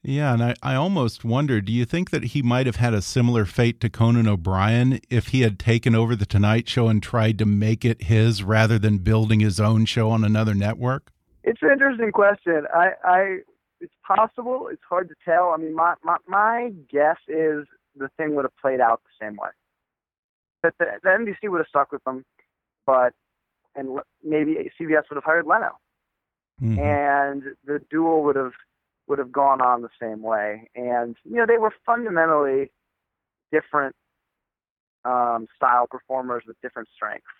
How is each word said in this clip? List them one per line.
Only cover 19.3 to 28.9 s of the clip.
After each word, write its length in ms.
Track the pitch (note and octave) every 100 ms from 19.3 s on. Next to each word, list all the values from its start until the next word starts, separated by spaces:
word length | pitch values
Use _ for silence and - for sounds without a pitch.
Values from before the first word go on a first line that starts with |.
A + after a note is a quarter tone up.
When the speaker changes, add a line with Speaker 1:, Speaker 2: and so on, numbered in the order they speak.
| G2+
Speaker 2:
way. 140 | F#2+ _ _ _ _ _ _ _ _ _ _ _
That 100 | D#3+ -
the, 60 | E3+ G2+
the 80 | F#3+
N 120 | G3 A3+
B 80 | F#3+
C 80 | G#3+
would 120 | F3
have 80 | D#3
stuck 240 | D3 C#3
with 120 | C#3+ -
them, 200 | C3 _ _ _ _ _ _ -
but, 260 | C3 B2 _ _ _ _ _ _ -
and 140 | C3+ C3+
l-, 80 | - _
maybe 480 | D#3 D#3 D3+ D#3 - _
C 60 | E3
B 60 | D#3
S 80 | D3+
would 40 | D3
have 60 |
hired 220 | D#3 E3 D#3
Leno. 320 | G#3+ - - _ _ _ _ _ _ _ _
Speaker 1:
Mm-hmm. 200 | A2+ A2
Speaker 2:
And 640 | D3 D3 C#3+ C#3 C#3 C#3 C3+ - C3+
the 140 | D3 -
duel 320 | D#3 E3 D#3+
would 120 | D3 C#3
have, 180 | B2+ - _ _ _